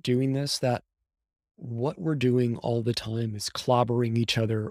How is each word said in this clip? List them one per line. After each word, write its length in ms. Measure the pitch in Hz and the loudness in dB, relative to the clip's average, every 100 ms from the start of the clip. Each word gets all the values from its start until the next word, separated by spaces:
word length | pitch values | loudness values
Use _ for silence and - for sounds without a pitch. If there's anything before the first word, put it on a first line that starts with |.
doing 300 | - 123 135 | 0 2 2
this 260 | 135 143 - | 0 -2 -2
that 240 | 127 120 _ _ _ _ _ _ _ - | 0 -2 _ _ _ _ _ _ _ -16
what 400 | 123 117 135 - | -10 -4 -4 -4
we're 160 | 160 | -4
doing 440 | 151 127 123 120 117 | 0 2 4 2 0
all 240 | 117 117 | -2 -2
the 100 | 113 | 0
time 420 | 117 113 113 113 | -2 -4 -4 -4
is 140 | 104 - | -4 -8
clobbering 720 | - - 123 120 120 120 117 | -6 2 2 4 2 2 2
each 180 | 117 - | 2 2
other 320 | 110 110 107 | 2 0 -2